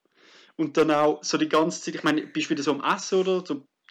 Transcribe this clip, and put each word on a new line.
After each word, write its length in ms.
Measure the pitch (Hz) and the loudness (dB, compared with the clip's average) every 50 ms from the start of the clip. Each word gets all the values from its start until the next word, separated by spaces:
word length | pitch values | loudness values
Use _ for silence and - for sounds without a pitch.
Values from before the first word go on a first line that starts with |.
| _ _ _ _ _ _ - - - _ _ | _ _ _ _ _ _ -20 -20 -20 _ _
Und 220 | - 165 147 143 170 | -4 -4 0 2 2
dann 120 | 156 156 | 2 4
auch 320 | 151 147 151 151 151 151 - | 4 4 4 4 2 0 -2
so 140 | - - 156 | -4 -2 0
die 120 | 156 156 | 0 2
ganze 320 | 160 156 160 170 170 - | 2 2 2 2 0 -4
Zeit, 140 | - - - | -6 -8 -8
ich 80 | 165 - | -4 -2
meine, 180 | 156 151 156 147 | 0 0 0 -2
bist 220 | - - 156 151 - | -4 -4 -6 -4 -2
du 40 | |
wieder 120 | 180 143 135 | -2 -2 0
so 80 | 151 | 0
am 120 | 143 139 139 | -2 0 0
Essen, 360 | 139 180 202 - - - 190 | -2 -2 -2 -2 -2 0 0
oder? 260 | 185 185 190 185 180 | 2 2 0 -2 -2
So, 180 | - 151 143 131 _ _ _ _ _ | -4 -8 -8 -10 _ _ _ _ _